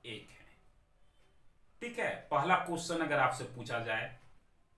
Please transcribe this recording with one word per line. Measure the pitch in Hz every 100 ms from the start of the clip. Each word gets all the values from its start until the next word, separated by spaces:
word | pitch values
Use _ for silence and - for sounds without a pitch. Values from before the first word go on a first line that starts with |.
| 120
एक | 107 -
है, | - - - - _ _ _ - _ _ - - - - -
ठीक | 240 240
है। | 196 - -
पहला | 147 160 180
question | - 165 - 165
अगर | 151 143
आपसे | 131 123
पूछा | 120 123 113 117
जाए | 117 110 113 - - - - _ _